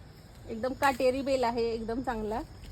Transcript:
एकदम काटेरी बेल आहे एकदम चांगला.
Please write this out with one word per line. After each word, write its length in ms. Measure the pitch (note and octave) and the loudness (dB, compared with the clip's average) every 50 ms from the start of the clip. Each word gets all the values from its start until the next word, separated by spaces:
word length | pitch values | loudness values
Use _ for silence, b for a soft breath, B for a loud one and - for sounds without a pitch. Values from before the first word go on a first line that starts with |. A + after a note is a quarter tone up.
| - - - - - - - - - - | -20 -20 -20 -20 -20 -20 -18 -16 -10 -8
एकदम 240 | A3+ A3 A3 C4 C4+ | -8 -4 -2 -4 -2
काटेरी 500 | - C#4+ C#4 C4+ - C4+ B3+ B3+ C#4 C4 | 2 2 2 4 6 4 4 4 4 2
बेल 220 | C#4 C4+ C4 B3 | 2 4 4 4
आहे 180 | A3+ A#3+ A#3+ A3+ | 2 2 2 0
एकदम 400 | A#3 A3+ A#3 A3+ G#3 A#3 B3 B3+ | 0 0 -2 -2 -2 -4 -2 -2
चांगला. 380 | C4+ A#3+ A3 G#3+ G#3 G#3+ B3 D#4 - - - - - | -2 -2 -2 -2 -2 -2 -4 -4 -8 -12 -16 -16 -14